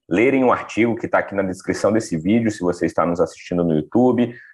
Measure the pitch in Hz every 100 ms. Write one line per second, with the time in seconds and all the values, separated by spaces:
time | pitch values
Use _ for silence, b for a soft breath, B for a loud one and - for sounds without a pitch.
0 | - 90 127 135 123 98 - - 117 113
1 | - 95 - 98 95 90 - 92 101 110
2 | - 82 87 117 113 104 87 87 82 -
3 | 85 85 82 - - 87 87 78 76 113
4 | 127 117 120 B B